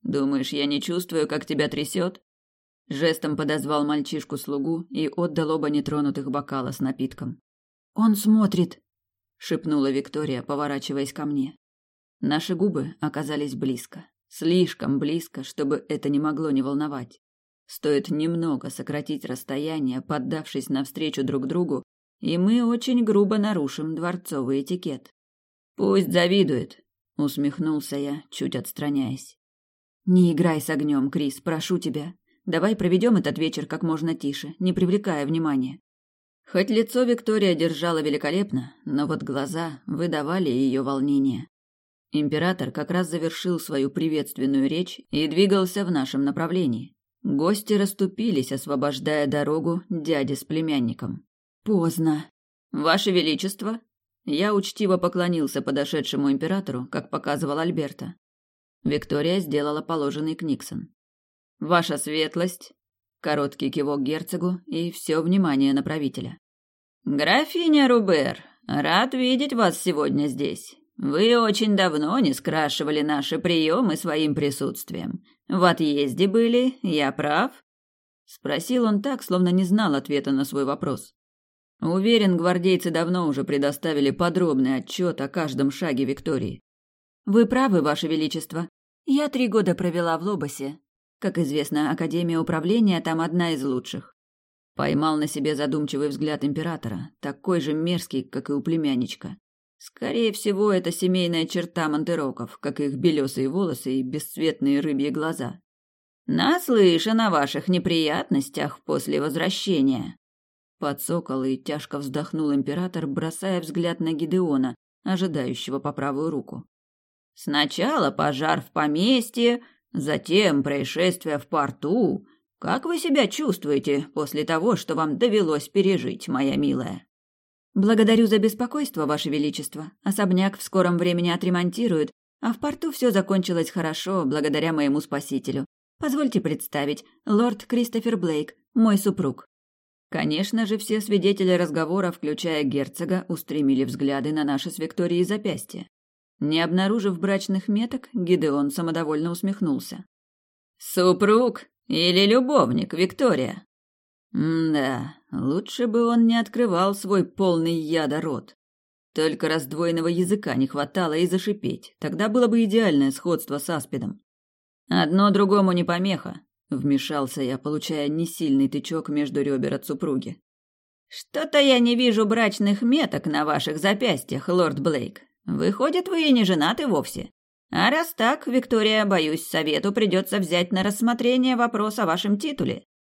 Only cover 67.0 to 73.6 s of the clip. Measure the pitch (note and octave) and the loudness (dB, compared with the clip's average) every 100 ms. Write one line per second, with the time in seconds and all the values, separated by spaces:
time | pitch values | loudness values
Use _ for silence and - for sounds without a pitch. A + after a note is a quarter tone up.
67 | - C#3+ D3 A3 D4+ E4+ E4+ D4+ C4+ A#3+ | -4 0 2 2 2 0 4 6 6 4
68 | G3 D#3+ C3+ - - _ - C#3+ D3 F3 | 4 2 2 -4 -12 _ -6 -2 2 2
69 | B3 C4 B3+ B3+ C#4+ A#3+ G3 - - D3 | 2 0 0 2 0 2 2 2 -2 0
70 | C#3+ - D3 B2+ C#3+ - - - _ - | 0 0 -2 -2 -6 -6 -12 -20 _ -8
71 | C3+ D3 A3 A#3+ A3+ G#3 G#3+ G3 F#3 D3+ | -2 2 4 6 4 2 2 4 4 2
72 | D3+ A#3 G3 C3 - D#3 D3 - D3 D3+ | 0 2 2 2 -2 0 0 -2 0 0
73 | D3+ D3 C#3 D#3+ F3 E3+ | 0 -2 -2 -2 2 2